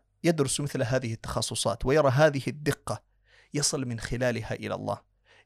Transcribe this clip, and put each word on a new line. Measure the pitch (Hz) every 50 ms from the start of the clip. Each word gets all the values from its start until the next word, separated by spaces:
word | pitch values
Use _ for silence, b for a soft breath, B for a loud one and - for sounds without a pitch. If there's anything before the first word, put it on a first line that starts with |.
| _ _ _ _ -
يدرس | 160 175 160 139 131 - -
مثل | 147 143 - 135 127
هذه | 110 135 131 123 117 113
التخصصات | - - - - 123 110 - 117 - - 123 - - -
ويرى | 127 139 156 147 139
هذه | 120 135 156 160 143 139 - 139
الدقة | 120 147 147 143 135 - _ - 110 - - _ _ _ b b b b b b b
يصل | 143 143 - - 147 131
من | 123 120 113
خلالها | - - - 117 127 123 117 113 110 - 113
إلى | - 110 104 98
الله، | 95 104 104 101 - - _ _ _ b b b b b